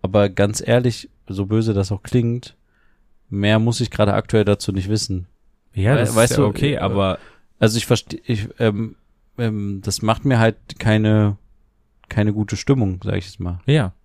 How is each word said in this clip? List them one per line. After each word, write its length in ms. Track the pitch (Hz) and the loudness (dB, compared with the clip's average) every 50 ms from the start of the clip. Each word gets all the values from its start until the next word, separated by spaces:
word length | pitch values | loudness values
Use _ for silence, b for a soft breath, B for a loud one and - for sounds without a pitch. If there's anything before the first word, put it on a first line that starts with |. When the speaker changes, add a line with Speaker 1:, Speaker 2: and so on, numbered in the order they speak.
Speaker 1:
Aber 260 | - 92 95 104 101 98 | -6 0 2 2 2 2
ganz 320 | 92 - 101 101 107 - - | 2 0 0 0 0 -4 0
ehrlich, 440 | - 117 123 123 123 110 - - - _ _ _ - | 0 2 2 2 0 -2 -4 -12 -20 _ _ _ -12
so 180 | 95 95 98 | -6 -6 -4
böse 260 | 95 107 110 110 113 | 0 0 0 0 0
das 200 | 104 98 98 95 | 0 0 0 -2
auch 100 | 104 98 | -4 -8
klingt, 540 | _ - - 123 117 117 117 123 - - _ _ _ _ _ _ _ _ _ _ _ _ _ _ _ _ | _ -2 0 0 0 0 -2 -4 -8 -14 _ _ _ _ _ _ _ _ _ _ _ _ _ _ _ _
mehr 280 | 104 98 101 104 107 110 | -4 0 2 4 4 4
muss 200 | 110 117 117 - | 4 2 0 0
ich 120 | 123 - | -4 -4
gerade 220 | - - 107 101 98 | 0 0 0 2 2
aktuell 300 | 101 - - - 110 104 | -2 -2 0 2 2 4
dazu 280 | 104 104 - - - | 2 0 0 -2 -4
nicht 160 | 95 98 90 101 | -4 -4 -2 -2
wissen. 380 | 107 107 - - 95 90 90 _ _ _ _ _ _ _ _ _ | -2 -2 -2 -4 -6 -8 -8 _ _ _ _ _ _ _ _ _
Speaker 2:
Ja, 220 | _ 98 92 110 139 | _ 0 2 2 4
Speaker 1:
We-, 40 | - | 2
Speaker 2:
das 160 | 120 - 117 | 2 2 4
Speaker 1:
weißt 160 | 110 117 - | 4 4 4
Speaker 2:
ist 60 | - 151 | 4 2
ja 40 | 139 | 2
Speaker 1:
du, 40 | 104 | 2
Speaker 2:
okay, 240 | 101 - 143 139 139 | 0 0 -2 -2 -2
Speaker 1:
äh, 40 | - | -2
Speaker 2:
aber 400 | - 98 107 101 98 95 90 B B B B B B B _ _ | -2 -2 0 0 0 0 -2 B B B B B B B _ _
Speaker 1:
also 160 | 113 110 110 | 0 2 2
ich 100 | 117 - | 0 0
versteh-, 340 | - 123 - - - - - _ | 0 0 0 0 -8 -12 -12 _
ich, 240 | - 120 101 104 - - - | -4 -4 -4 -4 -10 -6 -2
ähm, 380 | 120 110 104 101 113 110 - _ _ _ _ _ _ _ _ - | 0 0 0 -2 -6 -8 -10 _ _ _ _ _ _ _ _ -4
ähm, 440 | 120 110 107 104 101 101 101 98 95 | -4 -4 -2 -4 -4 -4 -6 -6 -6
das 180 | 104 95 - | -6 -6 -2
macht 220 | - 107 110 - - | 0 -2 -2 0 0
mir 140 | 139 131 113 | 0 2 4
halt 160 | 113 113 107 _ _ - - - | 4 2 2 _ _ -20 -16 -4
keine, 560 | - 117 107 110 107 107 107 107 107 104 101 - _ _ _ _ _ _ _ _ _ _ _ _ _ _ | 0 0 2 2 2 2 4 4 4 2 0 -4 _ _ _ _ _ _ _ _ _ _ _ _ _ _
keine 240 | - 110 104 107 | -2 0 0 0
gute 240 | 101 107 104 - - | 0 -2 -4 -4 -6
Stimmung, 440 | 101 - - 139 131 110 95 92 92 - | -6 0 0 2 2 2 0 -2 -4 -4
sag 120 | 98 98 | -4 -4
ich 100 | 95 92 | -4 -6
jetzt 120 | - - - | -10 -12 -10
mal. 200 | 92 90 87 87 _ | -8 -8 -8 -6 _
Speaker 2:
Ja. 260 | - 143 156 117 90 - _ | 0 0 0 0 -2 -8 _